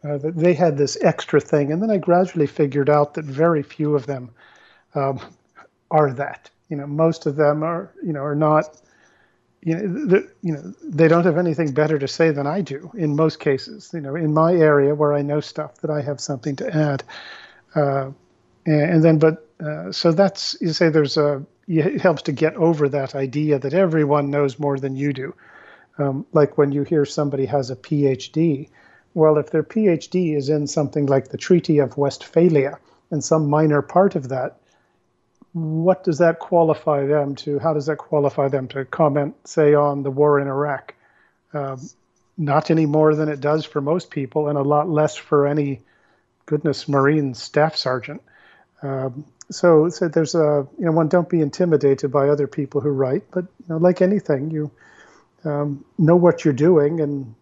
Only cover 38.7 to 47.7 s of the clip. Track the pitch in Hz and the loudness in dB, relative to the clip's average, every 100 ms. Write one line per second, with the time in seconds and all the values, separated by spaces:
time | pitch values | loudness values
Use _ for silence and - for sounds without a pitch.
38.7 | 139 131 - 156 143 143 - - - 151 | -8 -10 0 2 2 -4 -8 -8 2 4
39.7 | 147 147 143 139 135 147 143 139 135 147 | 4 2 0 -4 0 2 2 0 -4 -4
40.7 | 139 - - _ _ _ _ _ 151 139 | -6 -10 -20 _ _ _ _ _ -10 -8
41.7 | 135 139 _ _ _ _ - 147 143 - | -10 -16 _ _ _ _ -8 0 0 2
42.7 | 160 156 151 156 151 151 147 143 156 151 | 2 2 4 4 2 -2 -4 -2 -2 -2
43.7 | - 139 175 - - 135 - 151 147 139 | -6 -2 -4 -4 -8 -6 -4 -2 -2 0
44.7 | 147 156 151 151 - - 151 143 147 143 | 2 2 0 0 -2 0 2 2 0 -2
45.7 | 135 _ _ _ _ _ _ - 147 156 | -6 _ _ _ _ _ _ -6 -2 -2
46.7 | 139 - 143 139 156 139 120 - - 156 | -4 0 2 4 2 -2 -6 -4 0 0